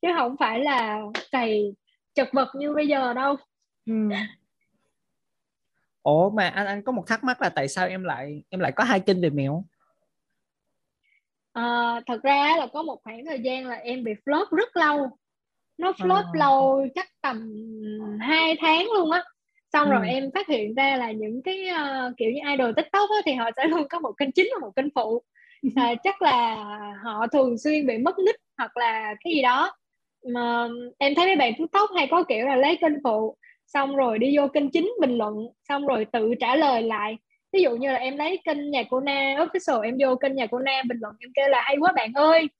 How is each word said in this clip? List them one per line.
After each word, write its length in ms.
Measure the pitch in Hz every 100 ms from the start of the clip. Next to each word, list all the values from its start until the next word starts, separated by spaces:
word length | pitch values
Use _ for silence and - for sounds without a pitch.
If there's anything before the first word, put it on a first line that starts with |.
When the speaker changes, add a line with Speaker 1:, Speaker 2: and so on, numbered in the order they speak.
Speaker 1:
chứ 60 | 339 339
không 180 | 247 269
phải 200 | 240 226
là 400 | 285 262 226 214 208 226 -
cày 420 | 254 226 214 208 202 _ _ _ -
chật 140 | 254
vật 140 | 269 262 269
như 180 | 294
bây 140 | 294 302
giờ 260 | 277 254
đâu. 220 | 240 269 285 _ _ _ _ -
Speaker 2:
Ừ. 80 | 220 214 202 208 - _ _ _ _ _ _ _ _ _ _ _ _ _ _ _ _
Ủa 260 | 139 151 190
mà 180 | 214 180
anh, 180 | 165 202
anh 160 | 202
có 80 | 202
một 120 | 240 170
thắc 160 | 226
mắc 180 | 254 247
là 80 | 185
tại 180 | 165 139
sao 200 | 185 185
em 160 | 185
lại, 400 | 185 123 139 147 -
em 100 | 185
lại 120 | 170
có 120 | 160
hai 160 | 233 202
kênh 220 | 190 185
về 80 | 170
mèo? 340 | 143 135 156 202 _ _ _ _ _ _ _ _ _ _ _ _ _ _ _ _ _ _
Speaker 1:
Ờ, 500 | 240 240 240 233 233 240
thật 160 | 233
ra 320 | 269 277 294 330
là 100 | 254
có 100 | 294
một 140 | 320 247
khoảng 220 | - 226 294
thời 140 | 277
gian 280 | 247 254 254
là 80 | 233
em 280 | 240 254
bị 80 | 226 208 -
flop 200 | 302 403
rất 260 | 320 480 370
lâu. 320 | 311 294 269 - _ _ _ _ _ -
Nó 140 | 349
flop 320 | 370 359 370
Speaker 2:
Ờ. 80 | 403
Speaker 1:
lâu 540 | 330 277 269 269 269 269 269
chắc 120 | 370 _
tầm 300 | 277 226 226 214 226 220 214 214 214 208
hai 380 | 233 320 320 320
tháng 260 | 330 320 403
luôn 200 | 427 320
á. 120 | 349 349 _ _ _ _
Xong 160 | 302 294
rồi 120 | 269 185
Speaker 2:
Ừ. 40 |
Speaker 1:
em 160 | 262 269
phát 140 | 359 392
hiện 280 | 269 214 233
ra 220 | 277 269
là 140 | 233
những 300 | 214 214 233
cái, 240 | 311 381 370
ờ, 460 | 339 285 269 254 254
kiểu 140 | 220
như 80 | 262 294
idol 200 | 277 247 233
TikTok 340 | 320 392 403
á, 80 | 415 359
thì 80 |
họ 160 | 254 233 233
sẽ 100 | 302
luôn 200 | 330 285
có 100 | 339
một 120 | 285 202
kênh 140 | 269
chính 160 | 349 392
và 60 | 480 233
một 40 | 196
kênh 140 | 285 269
phụ. 280 | 220 233 _ _ _ _
Speaker 2:
<laughs> 140 | 262 269
Speaker 1:
À, 180 | 240 240
chắc 180 | 381 392
là 340 | 330 254 233 220 208 208 208 202
họ 240 | 226 214 233
thường 300 | 294 262 233
xuyên 300 | 302 302 277
bị 100 | 226
mất 220 | 277 381
nick 200 | 381 453 _ -
hoặc 200 | 233 -
là 380 | 233 220 214 214
cái 100 | 349
gì 80 | 311
đó. 300 | 247 254 349 - _ _ _ _ 254
Mà 340 | 240 240 233 233 240 247 _
em 180 | 277 294
thấy 100 | 359
mấy 100 | 359
bạn 180 | 247 226
TikTok 320 | 330 392 415 370
hay 120 | 269
có 120 | 339
kiểu 220 | 349 220 254
là 100 | 262
lấy 220 | 277 339
kênh 220 | 330 294
phụ, 340 | 262 214 220 - _ _ _
xong 280 | 285 277 277
rồi 240 | 254 220
đi 180 | 254 285
vô 100 | 277
kênh 240 | 302 277
chính 200 | 339 359 480
bình 160 | 277 240
luận, 160 | 208 214 233 _ _
xong 180 | 277 285
rồi 180 | 240 214
tự 180 | 233 220 240
trả 160 | 233 311
lời 260 | 294 240
lại. 340 | 226 214 208 226 _ _ _
Ví 80 | 392
dụ 140 | 330 233
như 160 | 269
là 60 | 254
em 200 | 254 285
lấy 220 | 302 370 339
kênh 260 | 294 285
Nhạc 160 | 277 226
Cô 100 | 254
Na 360 | 277 277 269 277
Official, 440 | 339 370 339 247
em 160 | 220 262
vô 120 | 269 254
kênh 200 | 277 269
Nhạc 120 | 226
Cô 80 | 247
Na 220 | 269 262 254
bình 80 | 240
luận, 140 | 214 214
em 100 | 247 254
kêu 120 | 277
là 120 | 254
"Hay 140 | 247 285
quá 120 | 339 320
bạn 180 | 220
ơi" 340 | 254 311 330 311